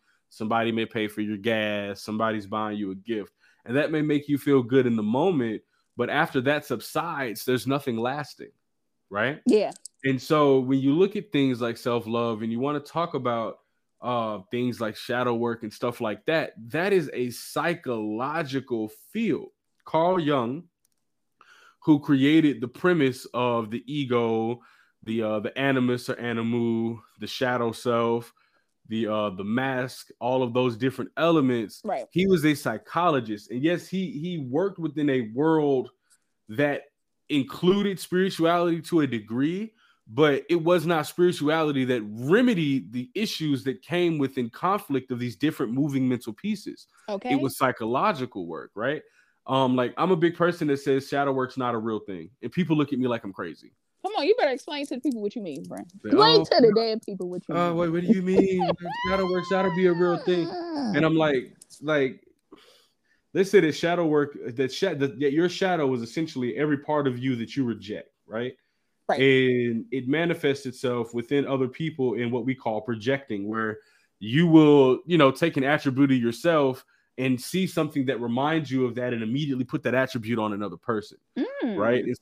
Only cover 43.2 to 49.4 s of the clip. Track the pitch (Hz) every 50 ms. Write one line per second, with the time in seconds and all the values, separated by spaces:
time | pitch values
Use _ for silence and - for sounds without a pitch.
43.2 | 208 175 - - 160 151 143 127 110 135 127 - - - 147 175 175 170 165 151
44.2 | 139 131 - - 123 117 - - - 175 196 208 - - 139 131 127 - 127 120
45.2 | 123 123 117 - - 151 156 - 147 107 117 131 143 156 135 135 131 127 127 120
46.2 | - - 104 - - 202 214 196 - - - - - _ _ _ _ - 214 196
47.2 | - - 139 139 135 135 - - 143 131 123 - 117 110 120 135 175 208 202 143
48.2 | 127 123 - 101 90 82 82 73 62 - - 98 110 131 147 151 - _ _ _
49.2 | _ _ _ _